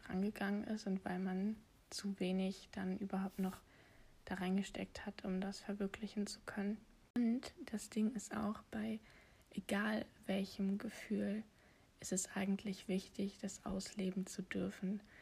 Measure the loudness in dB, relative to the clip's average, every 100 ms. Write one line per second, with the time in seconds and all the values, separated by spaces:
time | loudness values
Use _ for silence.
0 | -4 2 2 2 0 2 0 0 2 0
1 | 0 0 0 2 0 -2 -8 -20 -10 -4
2 | -4 0 2 4 2 0 -8 -4 -2 0
3 | 0 0 0 2 0 0 -14 -20 -20 -20
4 | -20 -18 -4 0 2 2 2 -2 -6 -6
5 | -8 -6 -2 0 0 -4 -4 -2 -2 -2
6 | -4 -2 -2 -4 -8 -2 0 0 -6 -20
7 | -4 4 4 4 0 -10 -4 -4 -2 4
8 | 4 2 -2 0 0 -2 -4 -2 -2 -2
9 | -6 -20 -20 -20 -8 -8 0 2 4 2
10 | -2 -10 0 0 0 0 2 2 -2 -8
11 | -2 2 2 0 -4 -14 -20 -20 -20 -12
12 | -2 0 0 -2 2 2 0 -4 0 0
13 | 0 -2 -2 -2 -6 -6 -2 -2 -2 -2
14 | 0 0 -2 -4 -4 0 -2 0 -2 -2
15 | -4 -20